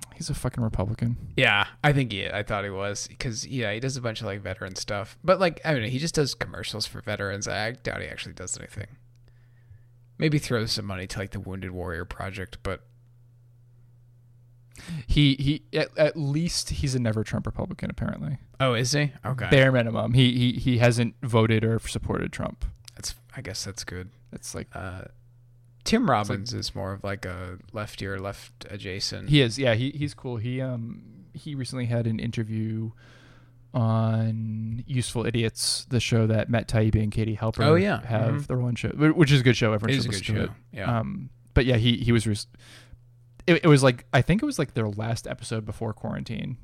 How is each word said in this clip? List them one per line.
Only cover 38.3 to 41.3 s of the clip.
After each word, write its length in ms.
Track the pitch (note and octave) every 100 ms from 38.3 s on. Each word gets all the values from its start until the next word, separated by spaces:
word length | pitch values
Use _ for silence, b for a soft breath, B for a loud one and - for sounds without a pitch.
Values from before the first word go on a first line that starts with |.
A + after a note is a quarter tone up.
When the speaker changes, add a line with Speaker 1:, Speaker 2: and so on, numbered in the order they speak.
Speaker 2:
Mm-hmm. 80 | D3
Speaker 1:
their 140 | C#3+ B2+
one 160 | B2 A#2
show, 120 | -
wh-, 260 | - D3+ D#3
which 140 | C3+
is 100 | C#3
a 40 |
good 120 | B2 A2
show. 160 | A2+
Everyone 180 | G#2+ A2
Speaker 2:
It 40 | C3+
is 60 |
Speaker 1:
should 100 | A#2+
Speaker 2:
a 20 | G2
Speaker 1:
listen 180 | -
Speaker 2:
good 60 | A2
Speaker 1:
to 60 | -
Speaker 2:
show. 60 |
Speaker 1:
it. 240 | - - -
Speaker 2:
Yeah. 200 | G2 A#2
Speaker 1:
Um, 320 | G#2 G2 C3